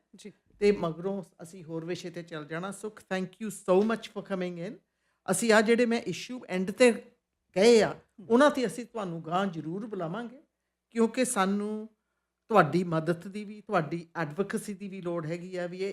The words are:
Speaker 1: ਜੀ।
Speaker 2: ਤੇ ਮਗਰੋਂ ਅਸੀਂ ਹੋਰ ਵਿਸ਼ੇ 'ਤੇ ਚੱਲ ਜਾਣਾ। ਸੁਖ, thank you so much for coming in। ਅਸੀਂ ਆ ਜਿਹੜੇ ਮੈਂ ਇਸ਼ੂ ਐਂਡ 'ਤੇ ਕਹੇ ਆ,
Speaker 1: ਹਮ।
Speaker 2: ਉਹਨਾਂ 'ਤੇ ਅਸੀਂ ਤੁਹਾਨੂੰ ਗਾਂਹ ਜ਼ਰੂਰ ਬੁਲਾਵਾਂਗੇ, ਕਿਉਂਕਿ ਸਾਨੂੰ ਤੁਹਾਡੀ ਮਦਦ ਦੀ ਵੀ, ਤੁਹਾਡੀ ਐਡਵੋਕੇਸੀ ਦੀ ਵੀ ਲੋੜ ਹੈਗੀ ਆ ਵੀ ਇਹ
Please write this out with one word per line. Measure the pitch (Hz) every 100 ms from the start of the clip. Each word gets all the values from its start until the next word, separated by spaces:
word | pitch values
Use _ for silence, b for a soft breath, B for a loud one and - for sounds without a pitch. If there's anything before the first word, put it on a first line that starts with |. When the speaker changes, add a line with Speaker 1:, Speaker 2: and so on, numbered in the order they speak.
| _
Speaker 1:
ਜੀ। | 196 208 - _ -
Speaker 2:
ਤੇ | 202
ਮਗਰੋਂ | 202 170 160 185 196 165 -
ਅਸੀਂ | 165 190
ਹੋਰ | 156 165
ਵਿਸ਼ੇ | 165 175 180
'ਤੇ | 170
ਚੱਲ | 165 156
ਜਾਣਾ। | 143 160 190
ਸੁਖ, | 196 214 214
thank | - 185 180
you | - 220
so | - - 185 220
much | 220
for | - 202 -
coming | 190 180 175 180
in। | 339 _ _ _ _ -
ਅਸੀਂ | 190 233
ਆ | 214
ਜਿਹੜੇ | 214 226 240
ਮੈਂ | 233
ਇਸ਼ੂ | - 165 - 247 -
ਐਂਡ | 185 190
'ਤੇ | 196 254 220 - _ _ _ _
ਕਹੇ | 180 220 233
ਆ, | 165 151 _ -
Speaker 1:
ਹਮ। | 185
Speaker 2:
ਉਹਨਾਂ | 233 294
'ਤੇ | 269 233
ਅਸੀਂ | -
ਤੁਹਾਨੂੰ | 226 226 190 165 156
ਗਾਂਹ | 175 196
ਜ਼ਰੂਰ | 165 151 185 233
ਬੁਲਾਵਾਂਗੇ, | 202 165 202 240 247 _ _ _ _ _
ਕਿਉਂਕਿ | 226 226 240
ਸਾਨੂੰ | 247 202 190 202 208 214 220 _ _ _ _ _ -
ਤੁਹਾਡੀ | 214 151 170
ਮਦਦ | 175 160 156 170 202
ਦੀ | 202
ਵੀ, | 208 214
ਤੁਹਾਡੀ | - 196 147 170 170 170
ਐਡਵੋਕੇਸੀ | 151 151 196 220 214
ਦੀ | 202 202
ਵੀ | 190
ਲੋੜ | 175 170 156
ਹੈਗੀ | 175 180 180
ਆ | 175
ਵੀ | 185
ਇਹ | 196